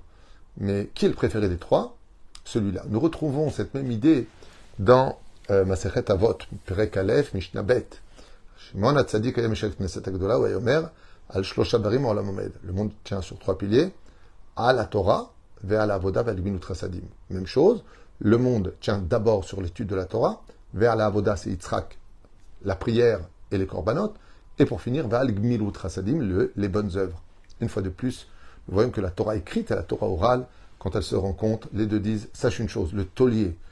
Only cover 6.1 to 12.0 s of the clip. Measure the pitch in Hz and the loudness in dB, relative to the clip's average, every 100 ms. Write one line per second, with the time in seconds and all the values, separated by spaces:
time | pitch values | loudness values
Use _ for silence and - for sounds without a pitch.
6.1 | 95 110 - - 101 - 95 107 101 95 | 4 2 2 -6 -12 -6 -2 0 0 2
7.1 | 135 - 95 - 113 101 123 - - - | 2 2 -2 -6 -4 0 0 -2 -14 -20
8.1 | - - - - - - 95 110 147 120 | -20 -20 -20 -20 -20 -12 0 2 4 2
9.1 | 107 117 - 113 104 110 - 95 - 95 | 0 0 0 0 0 -4 -4 -6 -6 -6
10.1 | 92 95 131 110 98 117 151 165 - - | -2 0 2 2 0 2 0 0 -10 -20
11.1 | - - 101 92 - 107 117 104 123 | -20 -8 -4 -2 0 2 2 2 0